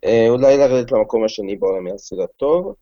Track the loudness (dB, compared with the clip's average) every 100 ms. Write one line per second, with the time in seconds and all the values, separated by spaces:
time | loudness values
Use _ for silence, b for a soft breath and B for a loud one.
0 | 2 2 2 4 4 4 4 2 0 0
1 | 0 0 -2 -4 -8 -4 -2 -4 -6 -10
2 | -12 -8 -8 _ -2 -2 -2 -12